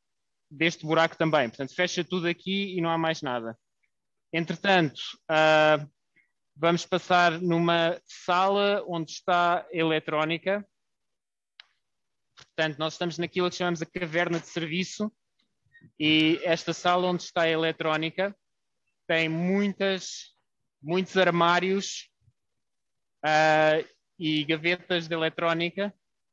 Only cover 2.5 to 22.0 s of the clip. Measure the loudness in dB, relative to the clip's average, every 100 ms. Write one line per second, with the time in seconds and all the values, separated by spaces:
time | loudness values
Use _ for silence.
2.5 | -4 -4 -4 -2 0 -2 -4 -4 -6 -6
3.5 | -12 _ _ _ _ _ _ _ -6 -4
4.5 | -4 2 2 2 -2 -14 -14 -2 2 6
5.5 | 6 6 2 -2 _ _ _ _ _ _
6.5 | -2 0 0 0 -4 2 4 4 2 0
7.5 | 2 2 2 0 -2 -10 -10 -2 2 2
8.5 | 2 0 0 -4 -6 -8 -8 0 2 2
9.5 | 0 -2 -2 0 0 -2 -2 -2 -2 -4
10.5 | -4 -6 _ _ _ _ _ _ _ _
11.5 | _ _ _ _ _ _ _ _ -20 -10
12.5 | -4 -4 -2 -6 -4 -6 -6 -6 -2 -4
13.5 | -2 -4 -4 -8 -8 -4 -2 -2 -4 -6
14.5 | -8 -6 -6 -6 -6 -8 -8 _ _ _
15.5 | _ _ _ -20 -2 2 4 4 2 0
16.5 | -2 -2 -2 0 2 0 -2 -4 -2 0
17.5 | 0 -2 -2 -2 -2 -2 -4 -4 -6 _
18.5 | _ _ _ _ _ -2 0 0 0 0
19.5 | 0 0 0 -2 -2 -8 -14 -18 _ _
20.5 | _ _ _ -4 -2 0 2 2 4 4
21.5 | 4 2 -2 -4 -10